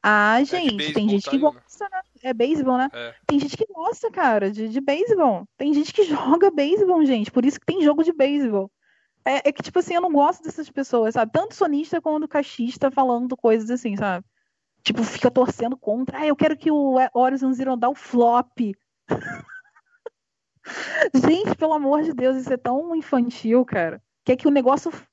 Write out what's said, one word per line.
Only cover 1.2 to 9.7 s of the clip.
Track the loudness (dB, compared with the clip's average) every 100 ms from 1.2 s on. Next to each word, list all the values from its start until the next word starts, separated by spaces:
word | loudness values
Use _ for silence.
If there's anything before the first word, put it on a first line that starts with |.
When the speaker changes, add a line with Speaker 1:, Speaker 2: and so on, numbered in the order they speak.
Speaker 2:
tá | 0
Speaker 1:
que | 0
Speaker 2:
aí, |
né? | 0
Speaker 1:
gosta, | -2 _ -14 -10
né? | -10 -14 _
É | -8
beisebol, | -2 0 0 0 0
né? | -2
Speaker 2:
É. | -6 -14 -8 -2
Speaker 1:
Tem | -2
gente | -2 -6
que | -8
gosta, | -4 -6 -4 -6
cara, | 0 2 2 0
de, | -4 -6
de | -4
beisebol. | -2 -2 0 2 2 0 -8 _
Tem | 0
gente | 0 0
que | 0 0
<laughs> | 0 2 4
joga | 4
beisebol, | 4 0 2 4 4 4
gente, | 2 0
por | 0 0
isso | -2
que | -4
tem | 2
jogo | 2 4
de | 0
beisebol. | 2 0 2 0 -2 -4 _ _ _ _ _ -2
É, | 0 0
é |
que, | -2
tipo | -4